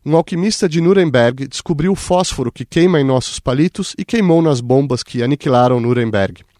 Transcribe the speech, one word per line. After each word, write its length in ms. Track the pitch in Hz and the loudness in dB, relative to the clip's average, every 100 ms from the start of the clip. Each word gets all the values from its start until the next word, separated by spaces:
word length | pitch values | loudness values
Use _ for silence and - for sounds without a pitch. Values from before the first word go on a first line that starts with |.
| 147 | 0
um 120 | 160 | 0
alquimista 500 | 165 170 196 - 190 | 0 -2 -4 -2 -2
de 140 | 160 | 0
Nuremberg 640 | 165 196 170 127 117 131 135 | 2 2 2 2 2 0 -10
descobriu 460 | - - 151 170 | -12 -6 -2 -2
o 20 | 196 | -2
fósforo 560 | - 180 185 - 120 | -2 -2 -2 -4 -8
que 140 | - 127 | -8 -6
queima 340 | 170 175 165 | 2 2 4
em 60 | 135 | 2
nossos 340 | 131 - - | 0 -2 -8
palitos 540 | - 127 175 - 190 - | -4 0 0 -2 -8 -8
e 60 | |
queimou 380 | 190 233 185 165 | -4 0 2 2
nas 180 | 165 135 | 2 0
bombas 420 | 120 131 139 127 | 0 0 0 -4
que 220 | - 123 | -6 -4
aniquilaram 560 | 120 143 156 123 123 123 | -2 -2 0 2 4 2
Nuremberg. 640 | 117 123 113 104 98 90 - _ | 0 0 0 0 -2 -4 -20 _